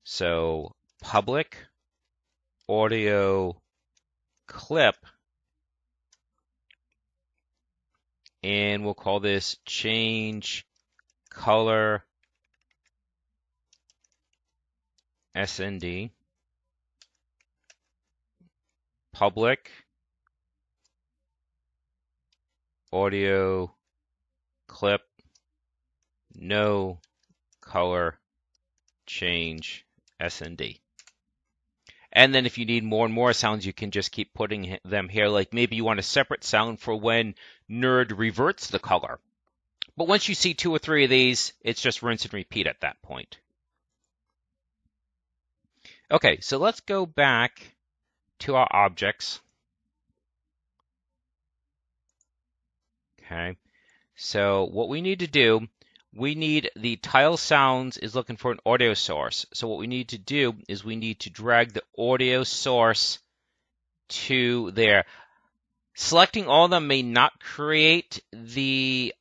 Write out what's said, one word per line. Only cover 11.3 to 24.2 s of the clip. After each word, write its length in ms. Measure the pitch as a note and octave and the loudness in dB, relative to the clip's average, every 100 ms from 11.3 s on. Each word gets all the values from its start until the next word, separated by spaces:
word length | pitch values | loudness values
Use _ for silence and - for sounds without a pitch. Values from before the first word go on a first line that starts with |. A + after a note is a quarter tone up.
| - - A2 A2 A2 G#2+ G#2 _ _ _ _ _ _ _ _ _ _ _ _ _ _ _ _ _ _ _ _ _ _ _ _ _ _ _ _ _ _ _ _ _ F2+ | -6 2 2 4 2 2 -2 _ _ _ _ _ _ _ _ _ _ _ _ _ _ _ _ _ _ _ _ _ _ _ _ _ _ _ _ _ _ _ _ _ -8
S 240 | G2 - | -6 -6
N 180 | F#2+ F#2+ | -8 -6
D, 340 | F2 F2 A2 _ _ _ _ _ _ _ _ _ _ _ _ _ _ _ _ _ _ _ _ _ _ _ _ _ _ _ _ _ _ | -8 -8 -10 _ _ _ _ _ _ _ _ _ _ _ _ _ _ _ _ _ _ _ _ _ _ _ _ _ _ _ _ _ _
public 580 | - G2+ F#2+ A2+ C3+ - - _ _ _ _ _ _ _ _ _ _ _ _ _ _ _ _ _ _ _ _ _ _ _ _ _ _ _ _ _ _ _ | -2 -2 2 0 0 -6 -20 _ _ _ _ _ _ _ _ _ _ _ _ _ _ _ _ _ _ _ _ _ _ _ _ _ _ _ _ _ _ _
audio 840 | F#2 G2 G2 G2 G2 F#2+ F#2+ F2+ _ _ _ _ _ | -2 -2 0 0 0 0 -2 -6 _ _ _ _ _